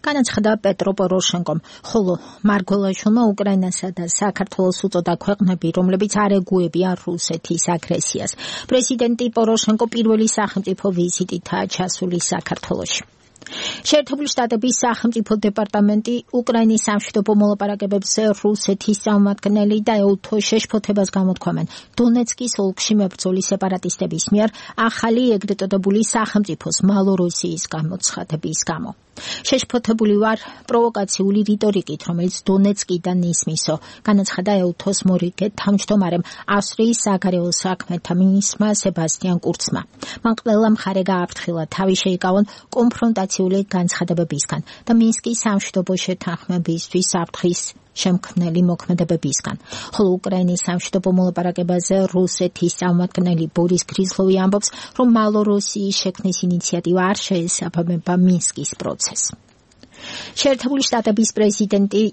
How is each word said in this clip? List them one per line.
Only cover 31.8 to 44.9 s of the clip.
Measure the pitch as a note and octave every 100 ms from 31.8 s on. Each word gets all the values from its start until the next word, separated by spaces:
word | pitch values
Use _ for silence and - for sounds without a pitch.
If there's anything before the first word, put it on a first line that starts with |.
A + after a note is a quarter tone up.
| F3 D3+ -
რომელიც | E3+ F3+ - -
დონეცკიდან | F#3+ G3 G3+ - F3+ F3+ F3+ F3
ისმისო", | E3 - D#3+ - D#3 - - -
განაცხადა | G3+ G3 - F#3+ G3
ეუთოს | F3+ E3+ - G3
მორიგე | F#3 F3+ F3 - G#3
თავმჯდომარემ, | - - G3+ - G#3 F3+ F3 - - - G3+
ავსტრიის | G3+ - A3+ A3+
საგარეო | G#3+ F#3+ F#3+ F3+ F3
საქმეთა | F3 F#3+ F#3 - F3 - F3
მინისტრმა | F#3+ G3 G3 - G#3+ G#3
სებასტიან | F#3+ F3 D#3+ - F#3 F3
კურცმა. | - E3+ - E3+ - - - -
მან | A#3 A3
ყველა | A#3 G#3+ A3
მხარე | A3 - F#3+ F#3
გააფრთხილა, | F#3 F3 - - E3+ D#3 -
თავი | F#3+ F#3+
შეიკავონ | F#3+ F3+ F3+ F#3+ G#3 - _
კონფრონტაციული | C4 A#3+ - A#3 A3 F#3+ - F#3 G3 G3+ F3+
განცხადებებისგან | F3 - F3 E3+ E3 D3 - D3 - -
და | -